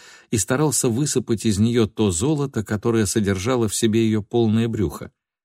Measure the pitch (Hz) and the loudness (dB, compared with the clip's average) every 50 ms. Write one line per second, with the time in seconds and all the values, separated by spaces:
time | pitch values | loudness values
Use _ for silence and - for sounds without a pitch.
0 | - - - - _ _ - 104 - - 131 131 156 151 127 - - 131 113 117 | -20 -20 -20 -20 _ _ -4 -2 -2 0 0 0 0 0 0 0 0 0 0 0
1 | 151 147 - 131 113 - 117 101 - 113 104 95 107 117 117 120 110 98 - - | -2 0 -2 -2 -2 -2 -4 0 0 0 2 2 2 2 2 2 0 0 0 0
2 | 110 101 87 82 117 143 160 143 143 139 - 113 104 - 113 104 - 120 117 113 | 0 0 0 0 0 0 0 0 -2 -4 -4 -6 -4 -4 -6 -2 -2 0 2 2
3 | 107 95 - 117 104 98 98 92 90 120 131 123 117 104 - - - 113 104 113 | 0 0 0 0 0 0 0 -2 -2 -2 0 0 0 0 0 0 0 2 2 2
4 | 113 110 107 107 104 - - 120 117 110 107 113 117 117 110 107 98 76 - - | 2 2 0 -2 -2 -2 0 2 2 2 2 2 0 0 -2 -2 -2 -4 -4 -8
5 | - - - _ _ _ _ _ | -12 -16 -16 _ _ _ _ _